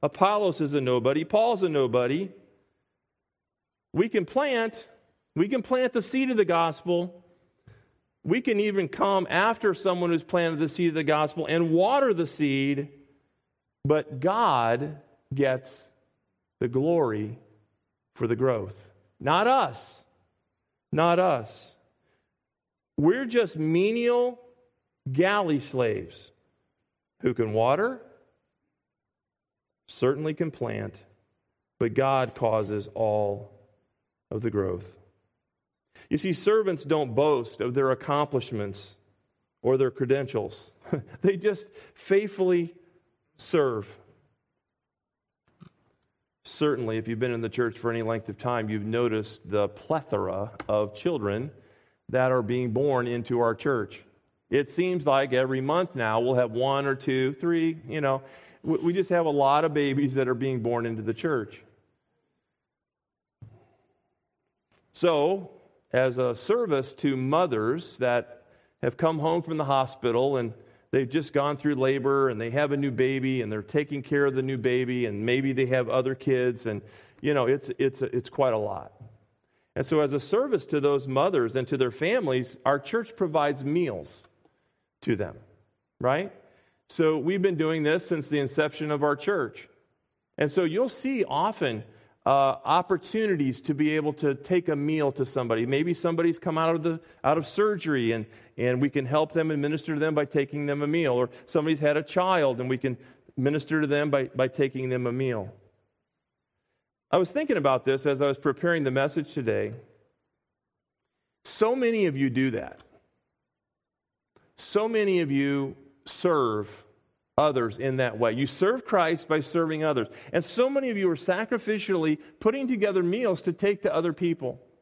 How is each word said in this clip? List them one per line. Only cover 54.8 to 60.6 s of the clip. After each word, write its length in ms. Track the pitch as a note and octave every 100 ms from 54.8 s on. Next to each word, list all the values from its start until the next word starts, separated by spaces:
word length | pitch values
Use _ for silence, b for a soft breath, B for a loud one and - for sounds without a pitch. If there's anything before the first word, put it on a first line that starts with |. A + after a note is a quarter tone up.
| F3+ F3+ D3
like 260 | C3+ C3+
every 260 | B2+ C3 C3
month 360 | C3 D#3+ F#3 -
now 240 | A2+ A2
we'll 160 | B2 B2+
have 160 | B2
one 340 | A2+ C3 C#3 C#3
or 80 |
two, 400 | C3+ - C3 C3 C#3
three, 400 | E3+ E3+ E3 D#3+ -
you 100 | D#3
know. 220 | C#3 C3+ C3 B B B
We, 160 | - D#3+
we 160 | E3
just 160 | F3 F3+
have 160 | F3 E3
a 60 |
lot 340 | D3 C3+ C#3+ D#3
of 80 |
babies 400 | D3+ C#3+ C3+ C#3+
that 140 | C3 B2+
are 80 | B2+
being 260 | C3+ B2+